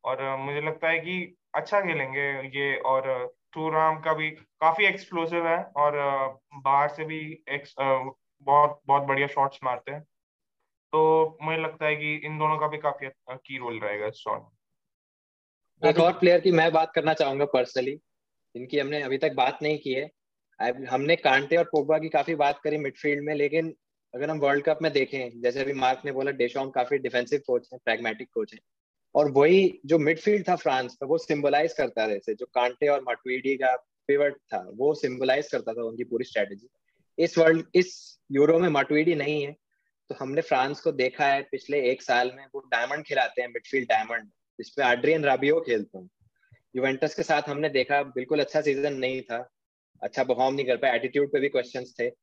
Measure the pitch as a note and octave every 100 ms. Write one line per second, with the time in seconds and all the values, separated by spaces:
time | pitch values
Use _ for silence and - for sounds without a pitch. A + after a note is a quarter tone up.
0 | A#2 C3 C3+ C3+ C#3 C#3+ D#3 D#3 E3 E3
1 | D#3+ F#3 F3+ _ _ C#3+ - G#3 F#3 D#3
2 | C3 C3+ C#3+ C#3 C3+ C#3 C#3 C3+ B2+ C3
3 | C3 C3 B2 _ _ D#3+ D#3 D#3 D#3+ D#3
4 | D#3+ D#3 D#3 D#3 _ _ D#3+ E3 G3+ F#3+
5 | - F3 E3 E3+ E3 E3+ - C#3 D3 C#3+
6 | C#3 C#3 C3+ - _ C#3 C3+ C#3 D3 D3
7 | D#3 D#3 D#3 D#3+ - C#3 C#3+ - C3+ C3
8 | C3 - _ _ C#3 C#3+ D3 D3 C#3 C#3
9 | C#3 C3+ C#3+ C#3+ C3+ - C3 A#2+ - D3
10 | D3+ _ _ _ _ _ _ _ _ D#3
11 | D#3 D#3+ D#3 D#3+ D#3 D#3+ D#3+ D#3 D3+ D3+
12 | D3+ D3+ D3+ D#3 D#3 D#3 D#3 D3+ D3+ C#3
13 | C3+ - - B2+ - C3+ B2 A2+ G#2 G#2
14 | G#2+ A2 - G#2 - _ _ _ _ _
15 | _ _ _ _ _ _ _ _ D3+ D#3
16 | E3 E3 F3+ F3 F#3 E3+ D#3+ D#3+ D#3+ -
17 | D3+ D#3 D3 C3+ C#3+ C3 A#2+ C3 B2+ D3
18 | _ _ _ _ _ A#2+ B2+ D3 C#3 A#2+
19 | B2+ C3+ D#3 C3 B2+ C3+ D3+ D3+ C#3+ C3
20 | D3+ _ _ _ _ _ A#2 B2+ B2+ C3
21 | C#3+ E3+ D3+ C3+ C#3+ E3 E3 D#3 C#3 D#3
22 | D#3+ D#3 C#3+ D#3 C#3+ C#3+ D#3 D3+ C#3 C3
23 | D3+ C#3+ D3 D3 C#3+ D#3 E3 - _ _
24 | _ B2+ D3 D#3 C#3+ C#3+ C#3+ D#3 D#3+ C#3
25 | C3 C#3 B2 A#2 B2 C3 C3+ C#3 C3 C3
26 | C#3+ C3+ C3+ C3+ A#2+ C#3 C3+ C3 B2 C#3+
27 | B2+ B2 A#2+ C#3+ - B2 - B2 - A2
28 | A#2 A2 B2+ - G#2+ G#2+ _ _ _ _
29 | _ D3+ D3 C3+ D3 F#3+ F#3 - C#3 E3
30 | D3 D#3+ G#3 G#3 F#3 F3 D#3 C3 B2 -
31 | C3+ E3 - D3 C#3+ D3 D#3+ - C3 -
32 | A2 G2+ - G#2+ B2 B2+ B2 B2 D3 C#3+
33 | B2+ A#2 B2+ B2+ C3 C3+ C3 B2+ _ _
34 | - C#3+ D3 C#3 _ G2+ F2+ G#2 C#3 D3+
35 | C3+ B2 C3 C3+ D3 C3 A2+ A2+ A#2 A2+
36 | A#2+ A#2 - A2 G2+ G2+ - _ _ _
37 | _ - E3 - D#3+ E3 D#3+ F3+ F3+ -
38 | - - _ C#3 D3+ E3 F3 D3 C3+ D3+
39 | D#3+ D#3+ C#3 D3+ C#3+ D3 _ _ _ _
40 | _ C3+ C3 C#3+ - C#3 C3 D3 E3 C#3
41 | B2+ - C#3 C#3 - C3 - C#3+ B2 B2+
42 | - B2 B2 C3 C#3 - - A#2 B2 C#3+
43 | - C3+ A#2 - B2 A#2 - C3+ A#2 A2
44 | A2 A#2 G#2 _ _ - A2 - B2+ B2
45 | C3 D#3+ C#3+ C3 C#3 D#3+ E3 A2+ G2+ F#2+
46 | F2+ _ _ _ _ _ _ B2+ C3+ C3
47 | D3+ - E3 D3+ D3 C#3+ D#3 C#3 B2+ C#3+
48 | C#3 B2 B2+ D3+ C#3 D#3 D3 C#3 D3 C3+
49 | B2+ C3 B2 A#2 B2 _ _ _ _ _
50 | G#2 - B2+ B2 C3 C#3 B2+ A#2 C3+ A#2
51 | B2+ C#3+ C#3 C#3+ C#3 C3+ A#2+ C3 B2 -
52 | A#2+ -